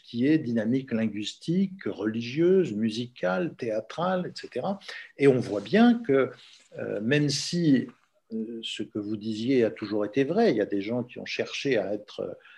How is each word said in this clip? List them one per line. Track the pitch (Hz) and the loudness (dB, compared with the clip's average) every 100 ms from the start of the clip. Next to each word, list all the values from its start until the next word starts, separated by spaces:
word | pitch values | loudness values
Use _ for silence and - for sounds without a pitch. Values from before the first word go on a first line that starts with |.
qui | - 120 131 | -10 0 2
est | 156 | 2
dynamique | 120 117 110 131 131 | 2 0 0 0 0
linguistique, | 113 113 101 104 - - 175 190 - - | -2 -2 -2 -8 -10 -2 0 0 -2 -8
religieuse, | 92 107 113 117 139 170 190 156 | -4 -4 -2 -6 0 4 4 2
musicale, | 104 113 107 123 - 180 185 175 - | 0 -2 -2 -8 -4 -2 0 -2 -4
théâtrale, | 120 107 - - 180 185 180 | -4 -4 -6 -4 -2 -2 -4
et | - | -10
cetera. | - 120 160 202 - - - - | -10 -6 -4 -6 -10 -16 -16 4
Et | 143 | 6
on | 127 | 6
voit | - 101 | 0 -4
bien | 101 208 240 | 2 6 6
que, | 233 233 135 120 - - - _ 123 | 6 4 2 2 -4 -20 -20 _ -10
euh, | 110 104 | -6 -4
même | 110 147 147 | 0 2 2
si, | 143 - 175 165 131 113 - _ _ _ | -2 -4 0 4 4 2 -12 _ _ _
euh, | 113 110 113 | -8 -8 -8
ce | 110 - | -10 -8
que | 101 110 | -8 -8
vous | 104 107 | -6 -6
disiez | 107 110 117 131 | -6 -6 0 4
a | 110 | 2
toujours | 110 104 104 | 0 -4 -2
été | 104 - | 0 0
vrai, | 135 185 233 | 0 4 4
il | 117 | 4
y | |
a | 98 | 0
des | 101 | -2
gens | 98 123 | -2 -4
qui | 113 - | -6 -10
ont | |
cherché | 101 - 113 - 143 117 | -10 -6 -6 -4 0 0
à | 95 | 0
être, | 104 - - | -6 -8 -10
euh, | 92 - - | -8 -10 -18